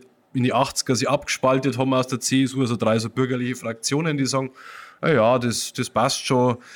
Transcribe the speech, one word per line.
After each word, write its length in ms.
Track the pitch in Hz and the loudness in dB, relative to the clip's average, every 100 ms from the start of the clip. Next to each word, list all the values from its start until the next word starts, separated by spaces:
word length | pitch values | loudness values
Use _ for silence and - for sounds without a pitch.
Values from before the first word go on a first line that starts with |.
| - _ _ | -6 _ _
in 100 | 131 | -2
die 100 | 123 | 0
achtziger 420 | 117 135 - - | 2 0 -2 -2
sich 140 | 120 131 | -2 0
abgespaltet 720 | 143 - - 131 131 135 120 | -2 -2 0 2 2 0 0
haben 160 | 135 | 0
aus 140 | 131 123 | 0 0
der 120 | 127 | -4
C 220 | - 131 | 0 2
S 120 | 131 | 2
U, 60 | 131 | 0
also 160 | 123 117 | -2 0
drei 220 | 110 110 | 2 2
so 100 | 110 | 0
bürgerliche 480 | 123 127 127 123 127 | -2 -2 -2 -4 -6
Fraktionen, 640 | 113 113 - 139 165 147 | -8 -8 -4 -2 -2 -2
die 80 | 131 | 0
sagen, 240 | 135 131 - - - - - | -2 -4 -10 -20 -20 -20 -4
„Na 120 | 147 | 2
ja, 260 | 143 110 127 | 4 4 4
das, 340 | 120 110 - | 2 -2 -6
das 160 | - 123 | -6 -4
passt 360 | 107 127 - - | 0 0 0 0
schon, 320 | 127 123 117 - | 2 2 0 -6